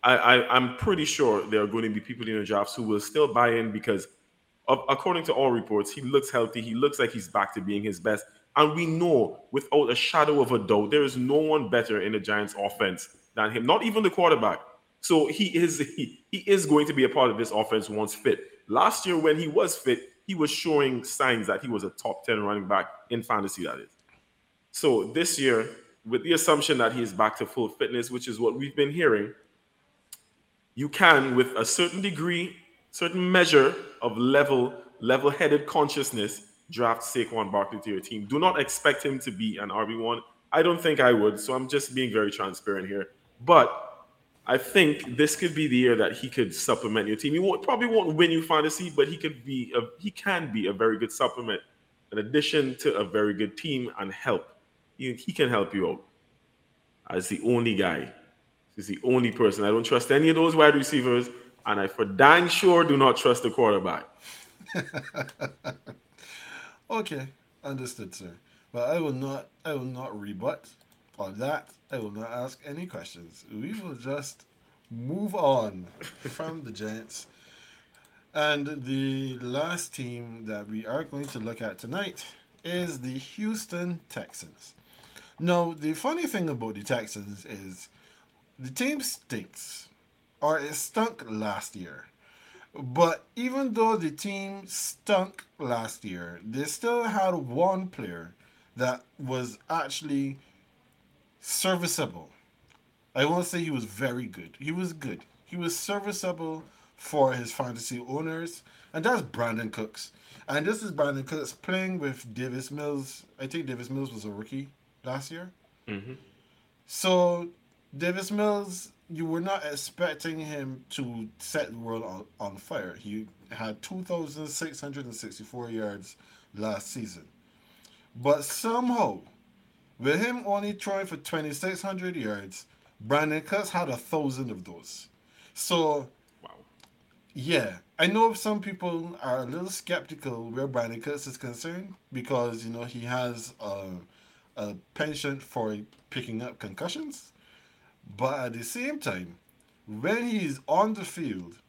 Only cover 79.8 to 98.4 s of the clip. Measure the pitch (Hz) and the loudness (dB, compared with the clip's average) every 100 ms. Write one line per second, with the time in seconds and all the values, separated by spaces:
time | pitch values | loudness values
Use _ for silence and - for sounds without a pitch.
79.8 | - - 123 120 120 113 110 104 104 107 | -8 -10 -10 -10 -12 -14 -10 -10 -8 -8
80.8 | 107 135 160 139 143 131 110 113 110 92 | -6 -6 -6 -10 -10 -8 -8 -8 -10 -10
81.8 | 117 170 196 - - - _ _ 165 180 | -10 -8 -8 -10 -18 -20 _ _ -8 -6
82.8 | 175 139 127 131 131 - 214 220 - 175 | -6 -6 -8 -10 -12 -8 -6 -6 -8 -6
83.8 | 180 170 _ - - - 80 - - _ | -6 -8 _ -14 -12 -16 -18 -20 -20 _
84.8 | _ _ - - - _ 165 175 170 160 | _ _ -20 -20 -20 _ 2 2 2 -2
85.8 | 151 156 262 330 302 208 165 131 113 101 | -6 -4 -4 -2 -4 -4 -4 -4 -6 -8
86.8 | 104 123 110 107 101 101 - 104 95 92 | -4 -4 -4 -12 -12 -14 -16 -16 -14 -18
87.8 | - _ _ _ _ _ _ _ 131 131 | -20 _ _ _ _ _ _ _ -14 -4
88.8 | 254 294 269 - _ 117 92 - - - | -4 -2 -6 -10 _ -10 -10 -16 -16 -18
89.8 | - _ _ _ _ _ 147 156 143 151 | -20 _ _ _ _ _ -2 0 -2 -8
90.8 | - - 226 220 120 107 107 95 - 101 | -6 -2 -2 -4 -10 -6 -4 -6 -10 -14
91.8 | 87 71 - _ _ _ - - - - | -14 -16 -20 _ _ _ -20 -20 -20 -14
92.8 | 131 127 170 160 _ - 247 262 269 220 | -8 4 4 4 _ -6 -4 -2 -2 2
93.8 | 226 214 160 147 202 196 196 196 190 - | 2 2 -2 -6 -8 -8 -8 -12 -10 -8
94.8 | - - - 202 185 - - _ 143 117 | -8 -10 2 2 2 -8 -20 _ -4 -4
95.8 | 113 - 104 90 85 87 101 123 147 - | -4 -10 -10 -10 -10 -12 -10 -8 -6 -4
96.8 | 233 240 233 208 190 175 131 123 180 185 | -2 0 -2 0 0 0 -4 0 2 2
97.8 | 185 - 107 85 85 - | -6 -10 -12 -10 -14 -20